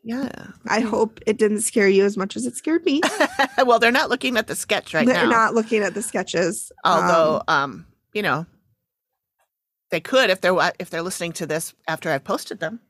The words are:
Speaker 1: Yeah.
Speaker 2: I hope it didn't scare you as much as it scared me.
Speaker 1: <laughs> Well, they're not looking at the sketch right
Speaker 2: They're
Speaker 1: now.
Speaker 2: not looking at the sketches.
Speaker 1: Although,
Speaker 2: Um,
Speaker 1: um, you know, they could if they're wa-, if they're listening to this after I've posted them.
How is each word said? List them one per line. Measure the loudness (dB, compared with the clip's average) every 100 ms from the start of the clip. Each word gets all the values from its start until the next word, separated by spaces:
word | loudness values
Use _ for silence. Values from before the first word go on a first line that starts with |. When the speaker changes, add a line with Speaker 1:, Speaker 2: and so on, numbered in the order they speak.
Speaker 1:
Yeah. | -8 -6 -6 -8 -16 -18 -2
Speaker 2:
I | 0
hope | 2 0 0 -2 -4
it | 2
didn't | 2 2
scare | 0 2 4
you | 6
as | 2 0
much | -6
as | -4 -6
it | -6
scared | -2 0
me. | 2 0 0
Speaker 1:
<laughs> | 0 -2 0 -2 2 4
Well, | 4
they're | 4
not | 2 0
looking | -2 -2 -2
at | -4
the |
sketch | -8 -2 -4 -2
right | 0
Speaker 2:
They're | 2 2
Speaker 1:
now. | 2
Speaker 2:
not | 2 2
looking | 0 0 0
at | -2
the | -4
sketches. | -6 -6 -4 -2 -2 -2 -12 -4
Speaker 1:
Although, | 0 2 4 4 4 0 0
Speaker 2:
Um, | 0
Speaker 1:
um, | 0 -8 -18 _ _
you | -6
know, | -2 -2 -4 _ _ _ _ _ _ _ _ _ _ _ _ _ _
they | -6
could | 0 2 2
if | 2
they're | 2
wa-, | 2 0 -2
if | -10
they're | -6
listening | -6 -6 -8
to | -8 -6
this | -6 -6 _ -8
after | -6 -4
I've | -4
posted | -4 -6 -6 -10
them. | -10 -10 _